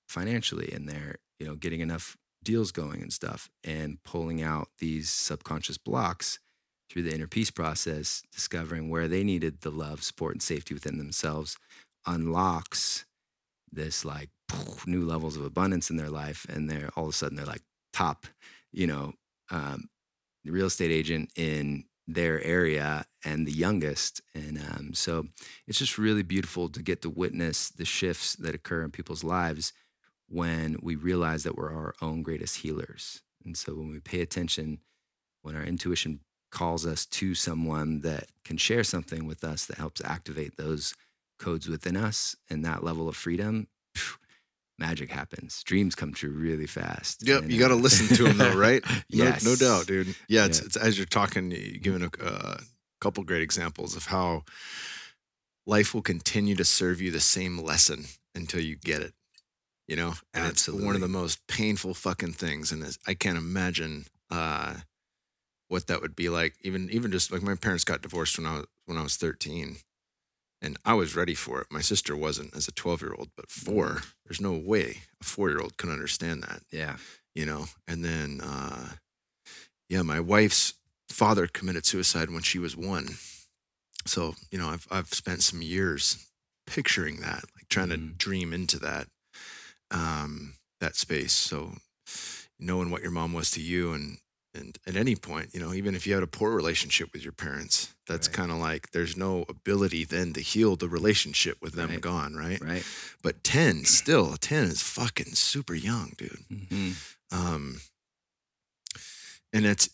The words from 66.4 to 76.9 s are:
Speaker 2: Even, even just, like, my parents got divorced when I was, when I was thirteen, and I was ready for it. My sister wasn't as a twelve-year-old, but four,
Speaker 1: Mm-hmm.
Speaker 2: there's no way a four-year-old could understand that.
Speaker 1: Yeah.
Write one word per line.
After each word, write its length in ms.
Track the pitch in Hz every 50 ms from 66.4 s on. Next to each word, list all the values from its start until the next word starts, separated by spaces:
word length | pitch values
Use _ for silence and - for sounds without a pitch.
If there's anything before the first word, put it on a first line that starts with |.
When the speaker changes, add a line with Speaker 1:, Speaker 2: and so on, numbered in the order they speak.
| 85 80 - _
Speaker 2:
Even, 280 | - 95 92 95 92 90
even 220 | 107 117 120 110
just, 200 | 92 90 - -
like, 120 | 101 90 98
my 120 | 101 98
parents 280 | 87 - 110 92 85 -
got 180 | - 85 67
divorced 360 | - 80 - 87 80 76 - -
when 100 | 82 78
I 60 | 80 73
was, 60 | 71 - _ _ _ -
when 100 | 87 80
I 60 | 76
was 140 | 71 - -
thirteen, 600 | - 82 - - - - 78 85 78 69 65 - - _ _ _ _ _ _ _ _ _ _ _ _ _ _ -
and 160 | - 78 71 - -
I 80 | 110 117
was 200 | 107 90 76 73
ready 200 | 85 90 87 78
for 240 | - - - 64 65
it. 60 | - -
My 120 | 76 76
sister 340 | 78 - 107 98 - - 76
wasn't 400 | 73 76 76 73 73 73 73 -
as 120 | 67 - -
a 40 |
twelve-year-old, 580 | 73 - - 87 85 80 - - - - - - -
but 140 | - - -
four, 340 | - - - 92 104 104 82 73
Speaker 1:
Mm-hmm. 200 | - - - - - _ _
Speaker 2:
there's 160 | - 87 82
no 120 | 98 98 90
way 480 | 78 80 95 110 104 78 58 - - - - _ -
a 20 | -
four-year-old 540 | - - - 101 87 73 78 - 67 - -
could 120 | - 87
understand 500 | 78 76 73 - - - 82 85 82 71 -
that. 180 | - 50 - - -
Speaker 1:
Yeah. 240 | - 80 78 76